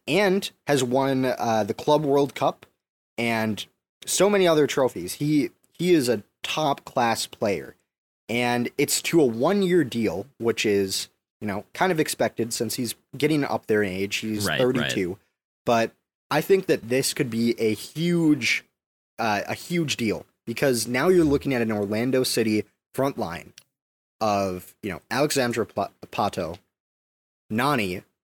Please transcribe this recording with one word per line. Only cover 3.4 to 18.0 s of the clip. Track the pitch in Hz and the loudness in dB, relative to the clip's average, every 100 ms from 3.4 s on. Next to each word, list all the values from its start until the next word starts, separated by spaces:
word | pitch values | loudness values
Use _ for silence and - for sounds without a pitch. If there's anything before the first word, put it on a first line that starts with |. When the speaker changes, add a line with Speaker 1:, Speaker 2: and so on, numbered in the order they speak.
| 110 101 - _ _ _ - | -2 -4 -10 _ _ _ -4
Speaker 1:
so | - 196 | 2 4
many | 202 180 | 4 4
other | 156 139 | 4 2
trophies. | 147 127 95 87 | 2 0 -2 -10
He, | - 147 151 170 - _ - | -4 0 0 0 -6 _ -4
he | 180 | 2
is | 170 123 | 4 4
a | 107 - _ | 0 -4 _
top-class | - 151 151 139 - 135 117 110 - | -8 -2 -2 -2 -4 0 0 0 -4
player, | - 110 87 62 - _ _ _ _ - | -4 -2 -2 -6 -18 _ _ _ _ -6
and | 120 123 120 120 - | -2 0 0 -2 -2
it's | 143 - | 0 -2
to | - 165 | 0 2
a | 131 | 2
one-year | 113 151 202 185 175 | 2 0 2 2 2
deal, | 131 117 104 87 - - | 2 0 -2 -2 -8 -4
which | 113 110 | -2 0
is, | 110 101 95 - - _ _ _ | 2 2 0 -4 -8 _ _ _
you | 107 | -8
know, | 98 - | -6 -8
kind | - 185 | -2 0
of | 160 | 2
expected | 151 - 117 - 113 | -2 0 -2 -2 -4
since | - 110 - | -4 -4 -4
he's | 113 - _ 131 | -6 -8 _ -2
getting | 151 151 | 2 2
up | 139 110 - | 0 -2 0
there | 107 | 2
in | 101 | 2
age. | 92 101 - | -2 -4 -4
He's | 110 107 95 | -4 -2 0
Speaker 2:
Right, | 73 | 2
Speaker 1:
thirty-two. | 123 135 67 62 87 | 2 2 0 -2 -2
Speaker 2:
right. | 95 _ _ _ _ - | -6 _ _ _ _ 0
Speaker 1:
But | 117 113 - _ _ - | 2 2 -4 _ _ -4
I | 147 | -2
think | 160 190 180 | 2 2 4
that | 135 113 | -2 0
this | 131 131 | -2 0
could | - 131 | -2 -2
be | 113 117 - | 0 0 0
a | 113 | 0
huge, | 110 - 151 | -2 -6 -4